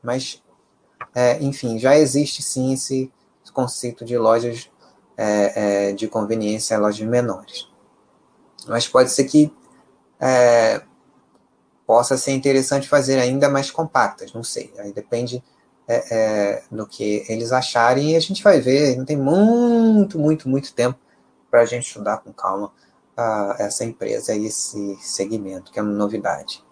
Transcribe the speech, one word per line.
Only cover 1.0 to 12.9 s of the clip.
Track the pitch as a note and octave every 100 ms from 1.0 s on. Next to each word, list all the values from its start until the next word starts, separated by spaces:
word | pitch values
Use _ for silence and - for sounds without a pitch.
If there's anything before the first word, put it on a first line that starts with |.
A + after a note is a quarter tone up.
| - B2
é, | B2 D#3
enfim, | C#3 C#3 B2 A2+
já | B2+ D3
existe | D3 C3+ D3 -
sim | - C3 C3
esse | C3+ - C3+ C3 _ _ _ -
conceito | - B2 - A#2+ A#2+ A#2
de | A#2+
lojas, | A2 A#2 A#2+ A#2 - _ _ _ _ -
é, | G#2+ G#2 G2+ A2 G#2 G2+ G2+
é, |
de | G2 A2
conveniência, | A2+ G2+ A2+ G#2+ A2 - A2
lojas | G#2+ G#2 A2
menores. | A#2+ A#2+ F#2 - - - _ _ _ _ _ _ _ _ _ -
Mas | A#2 -
pode | B2+ B2+
ser | -
que, | C3 D3+ D3+ - _ _ _ _ _ _
é, | C3 B2+ B2 A#2 A2+ G#2+ - _ _ _ _ _ _ _ _ _ -
possa | A2+ A#2+ C3
ser | -
interessante | C3+ C3+ C3+ C3 C#3
fazer | C#3